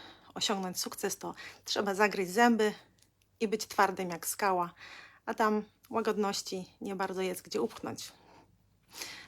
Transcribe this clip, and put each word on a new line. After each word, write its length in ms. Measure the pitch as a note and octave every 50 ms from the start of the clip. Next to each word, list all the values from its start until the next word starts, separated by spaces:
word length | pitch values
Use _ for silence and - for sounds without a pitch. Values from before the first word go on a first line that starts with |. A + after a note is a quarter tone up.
| - - - - - - -
osiągnąć 460 | F#3+ - - A3 F#3+ F#3+ F#3 F3+ -
sukces, 380 | - A#3+ - - - G3 - -
to 180 | - F3 E3 - - - - - -
trzeba 280 | - - - G#3+ G3 G3
zagryźć 360 | F#3 G#3+ G3+ F#3+ G3+ F#3+ F3
zęby 420 | F3+ G#3+ A#3+ A#3+ A#3 G#3 G#3+ G#3+ G#3 - - - _ _ _ _ _ _ _ _ _ -
i 80 | A3+ G#3
być 200 | F#3+ G#3+ - -
twardym 420 | - - G3+ F#3+ F#3+ - F#3+ F3+
jak 180 | F3 E3 - -
skała, 460 | - - G#3+ G3 F#3+ F3+ F3 F3 - - - - - - - - - - _
a 80 | - A3+
tam 300 | - A3+ G#3+ G#3+ G#3+ G#3 - _ _ _ -
łagodności 760 | - A3+ A3 A3 G#3 G3 G#3+ G3 G3+ - - - G3 F#3 F3+ - - -
nie 140 | - G3+ G3
bardzo 260 | F#3 G3 F#3+ F#3+ F#3
jest 200 | F#3 F#3 F3+ -
gdzie 200 | - - - G#3+
upchnąć. 500 | - A3+ - - - - A2+ - - - - - - - - - - _ _ _ _ _ _ _ _ _ - - - - - - -